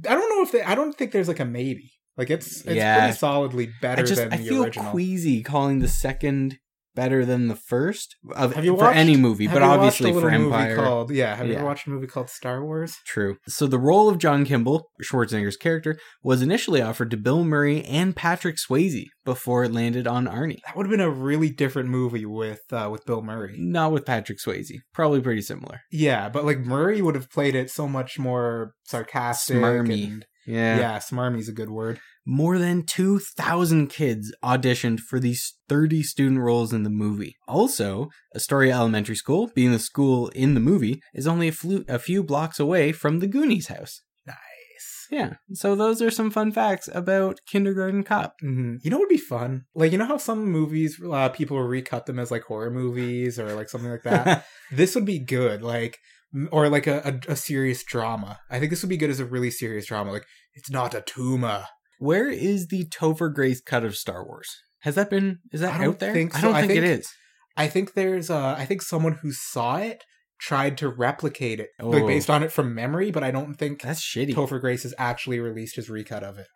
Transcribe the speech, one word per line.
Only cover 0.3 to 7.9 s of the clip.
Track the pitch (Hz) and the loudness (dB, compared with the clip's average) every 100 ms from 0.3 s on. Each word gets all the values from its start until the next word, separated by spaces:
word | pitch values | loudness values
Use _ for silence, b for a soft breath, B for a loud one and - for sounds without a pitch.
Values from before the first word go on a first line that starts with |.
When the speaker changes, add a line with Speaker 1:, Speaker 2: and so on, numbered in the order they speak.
| 415 | 2
Speaker 1:
if | 381 | 2
they, | 160 | 2
I | 156 208 | 2 0
don't | 302 294 | 0 -2
think | 240 | -2
there's, | 208 175 | 0 0
like, | 160 | -2
a | 123 | -4
maybe. | 120 131 127 - _ _ - | -4 -4 -6 -12 _ _ -6
Like, | 123 | -2
it's, | 151 - - - | -2 -4 -10 -4
it's | 113 | 0
Speaker 2:
Yeah. | 107 107 | 4 6
Speaker 1:
pretty | 107 107 | 4 2
solidly | 147 143 139 123 117 117 | 0 0 0 -2 -6 -4
better | 127 - | -2 0
Speaker 2:
I | 170 | 2
just, | 196 | 2
Speaker 1:
than | 113 | 0
Speaker 2:
I | 113 | -2
Speaker 1:
the | 113 | 0
Speaker 2:
feel | 262 - | 0 0
Speaker 1:
original. | - 104 | -2 -4
Speaker 2:
queasy | 175 185 185 165 120 | -2 -2 -2 0 0
calling | 117 147 139 135 | 0 0 2 2
the | 127 | 2
second | - 131 135 147 139 135 131 _ _ _ - | 2 0 -2 -2 0 -2 -6 _ _ _ -4
better | 127 135 123 | 2 2 2
than | 123 120 | 2 0
the | 107 | -2
first | - 123 156 | -2 0 0